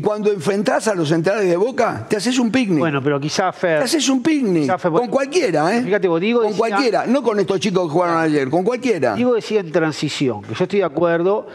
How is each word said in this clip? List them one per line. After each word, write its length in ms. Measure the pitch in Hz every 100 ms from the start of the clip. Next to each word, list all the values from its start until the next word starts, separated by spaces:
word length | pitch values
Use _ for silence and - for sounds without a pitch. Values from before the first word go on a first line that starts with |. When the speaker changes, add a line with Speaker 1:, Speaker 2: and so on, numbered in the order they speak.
Speaker 1:
cuando 280 | 185 214 208
enfrentás 580 | 196 135 202 214 254 214
a 60 |
los 140 | 185 151
centrales 400 | 170 190 214 185
de 80 | 175
Boca, 500 | 240 - - 110 -
te 100 | 208
haces 220 | 233 262
un 120 | 226
picnic. 300 | 254 208 156
Speaker 2:
Bueno, 220 | 165 139
pero 160 | 139 139
quizá, 320 | 147 - 185
Fer, 280 | - 180 156
Speaker 1:
Te 60 |
haces 240 | 233 320 247
un 120 | 262
picnic. 400 | 320 294 214 165
Speaker 2:
quizá, 120 | 143 180
Fer, 160 | 180
Speaker 1:
Con 140 | 165 240
cualquiera, 640 | 262 277 339 233 151 165 240
¿eh? 60 |
Speaker 2:
fíjate, 240 | 214 202 180
vos, 120 | 165
Diego 200 | 208 240
Speaker 1:
Con 80 | 214
Speaker 2:
decía 100 | 196
Speaker 1:
cualquiera. 480 | 190 202 247 170 185
No 160 | 277
con 180 | 233 208
estos 200 | 190 190
chicos 260 | 208 185 170
que 60 |
jugaron 260 | 165 175 165
ayer, 320 | 160 147 131
con 120 | 165
cualquiera. 520 | 190 247 254 175 123
Speaker 2:
Diego 200 | 147 247
decía 260 | 226 - 214
en 120 | 165
transición, 720 | 170 160 - 151 - 131 104
que 120 | 107
yo 100 | 113
estoy 160 | 180 202
de 40 |
acuerdo, 600 | 170 147 170 170 185 214 -